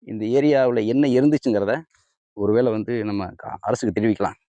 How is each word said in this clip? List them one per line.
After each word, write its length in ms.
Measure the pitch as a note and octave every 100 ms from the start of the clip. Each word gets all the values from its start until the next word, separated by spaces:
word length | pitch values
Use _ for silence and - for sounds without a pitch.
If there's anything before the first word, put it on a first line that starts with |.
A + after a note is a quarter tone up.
| -
இந்த 140 | A2 A2
ஏரியாவுல 600 | B2+ D3 C#3 C3 A#2+ G#2+
என்ன 220 | B2+ C#3+
இருந்துச்சுங்கிறத 680 | B2+ C#3+ D3 - G#2+ G2+ C3 E3 _ _ _ _
ஒருவேளை 380 | - G2+ G#2+ B2
வந்து 320 | A2 G#2 A#2+
நம்ம 220 | G#2+ G2+ F#2 -
க-, 160 | - -
அரசுக்கு 400 | - A#2+ A2+ F#2
தெரிவிக்கலாம். 380 | A2 G#2 F#2+ -